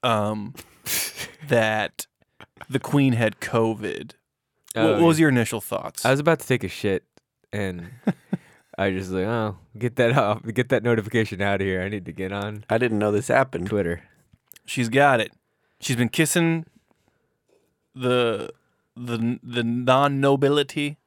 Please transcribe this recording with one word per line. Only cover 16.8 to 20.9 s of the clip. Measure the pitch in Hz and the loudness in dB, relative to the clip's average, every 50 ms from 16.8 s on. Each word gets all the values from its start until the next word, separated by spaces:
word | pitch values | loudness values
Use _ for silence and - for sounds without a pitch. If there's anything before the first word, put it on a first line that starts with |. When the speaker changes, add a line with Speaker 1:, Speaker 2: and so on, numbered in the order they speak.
| _ _ _ _ _ _ _ _ _ _ _ _ _ _ _ _ _ _ _ _ _ _ _ | _ _ _ _ _ _ _ _ _ _ _ _ _ _ _ _ _ _ _ _ _ _ _
Speaker 1:
the, | 135 123 127 123 123 123 117 113 95 - - - _ _ _ _ _ _ _ _ | -4 -2 0 2 2 2 0 0 -2 -6 -10 -14 _ _ _ _ _ _ _ _
the, | - 123 120 120 113 113 117 123 - - | -14 -8 -6 -4 -2 0 -2 -2 -4 -6
the | 123 120 120 | -6 -4 -2
non-nobility | 117 117 120 123 127 123 127 131 143 143 139 135 139 139 139 139 139 139 143 147 143 135 - 151 147 147 | 0 0 0 0 2 4 4 4 4 2 2 2 4 4 4 4 4 2 2 2 0 -2 -4 -6 -4 -4